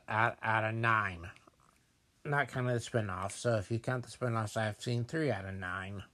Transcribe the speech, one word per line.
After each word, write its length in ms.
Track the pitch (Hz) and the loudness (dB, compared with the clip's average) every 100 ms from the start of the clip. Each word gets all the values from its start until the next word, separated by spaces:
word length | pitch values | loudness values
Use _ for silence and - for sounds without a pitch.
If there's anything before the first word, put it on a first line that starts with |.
| - | 0
out, 300 | 110 117 - | 4 4 2
out 220 | 110 110 | 2 2
of 100 | 110 | 2
nine. 540 | 113 117 110 98 87 90 - - _ _ _ _ _ _ _ | 2 4 4 2 -4 -10 -14 -20 _ _ _ _ _ _ _
Not 220 | 151 143 131 | 0 0 2
counting 240 | 131 123 | 0 2
the 80 | 120 | 0
spin-off. 560 | - 120 101 90 98 - | 2 0 0 -2 -4 -2
So 200 | 123 110 | 0 2
if 120 | - | 0
you 100 | 117 | -2
count 240 | - 127 | -2 -4
the 60 | - | -6
spin-offs, 460 | - 123 113 107 113 | -4 -2 0 -2 0
I've 240 | 107 101 | -2 -2
seen 220 | 127 120 | -2 -2
three 280 | 120 160 147 | 0 0 0
out 140 | 98 | 0
of 100 | 95 | -4
nine. 500 | 95 90 92 95 101 - | -6 -4 -4 -6 -8 -12